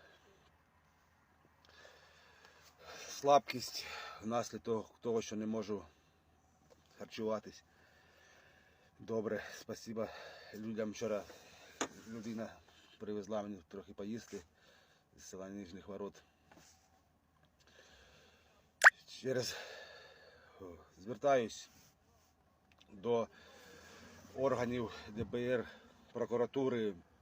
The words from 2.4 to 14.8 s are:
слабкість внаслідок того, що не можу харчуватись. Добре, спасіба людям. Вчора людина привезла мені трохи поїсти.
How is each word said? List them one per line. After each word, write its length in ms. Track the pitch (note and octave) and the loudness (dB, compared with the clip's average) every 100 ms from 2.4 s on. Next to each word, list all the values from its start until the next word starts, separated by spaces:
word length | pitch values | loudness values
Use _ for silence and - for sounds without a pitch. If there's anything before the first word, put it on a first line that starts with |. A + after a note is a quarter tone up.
| - - - - - - - | -20 -20 -20 -20 -14 -10 -8
слабкість 760 | - C#3 C#3+ - B2+ - - - - - - | 2 10 10 10 -4 -4 -6 -6 -8 -8 -6
внаслідок 680 | G#2 A#2+ A2+ A2 A#2 A2 F#2+ - | 0 0 0 -4 0 0 0 -6
того, 220 | A#2+ A2+ | 0 0
що 140 | - G#2+ | 0 -2
не 100 | A2 | -2
можу 380 | A2 G2+ G2 E2 - - _ - - - - - - - - | -2 0 -4 -6 -20 -20 _ -20 -20 -20 -20 -20 -20 -20 -14
харчуватись. 680 | G#2 - A2 G#2+ G2 - - - - - - - - - - - - - - - | -10 -4 0 0 -4 -18 -20 -20 -20 -20 -20 -20 -20 -20 -20 -20 -20 -20 -20 -14
Добре, 460 | G2+ A2+ G#2+ G#2 - - | -2 0 0 -2 -4 -10
спасіба 480 | - G#2+ A#2 A2 G#2+ - - - - | -10 -10 -6 -4 -4 -6 -14 -16 -14
людям. 360 | G#2 A2 A2 G#2+ | -8 -4 -2 -2
Вчора 340 | G2+ A2 G#2 - - - - - - - F#2+ G#2 | -2 0 0 -2 -14 -18 -20 -12 -4 -4 -6 -10
людина 400 | A2+ A2 A2+ G#2+ - - - - - | -8 -6 -4 -6 -10 -20 -20 -20 -12
привезла 440 | G#2 G#2 G2+ G#2+ | -6 -4 -2 -4
мені 200 | G2+ G2 - | -4 -8 -10
трохи 240 | G2 G2 | -12 -12
поїсти. 500 | G#2+ G2+ A2+ - G2 - - - - | -8 -6 -6 -6 -10 -12 -20 -20 -20